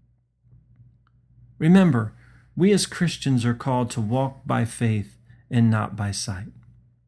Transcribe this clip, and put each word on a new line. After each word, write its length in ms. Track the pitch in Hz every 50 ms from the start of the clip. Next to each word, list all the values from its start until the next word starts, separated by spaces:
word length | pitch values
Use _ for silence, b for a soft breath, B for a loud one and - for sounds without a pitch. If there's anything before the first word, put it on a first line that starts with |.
| _ _ _ _ _ _ _ _ _ _ - - _ _ _ _ - - _ _ _ _ _ _ _ _ _ _ - - - -
Remember, 560 | 151 160 180 196 190 170 131 117 110 107 b b b b b b b b b
we 200 | - 170 202 202
as 120 | 185 190
Christians 600 | - - - 180 160 - - - 139 131 123 120
are 80 | 120 117
called 360 | 120 - 135 127 123 123 117
to 100 | - 120
walk 440 | 110 104 120 131 135 135 135 - -
by 200 | - 127 120 117
faith 500 | 113 - - 120 113 110 104 98 - - _ b b b b b b
and 220 | 127 120 117 113
not 240 | 110 110 104 - -
by 160 | 107 101 101
sight. 400 | 98 - - - 95 90 110 - - - - - _ _ _ _ _ _ _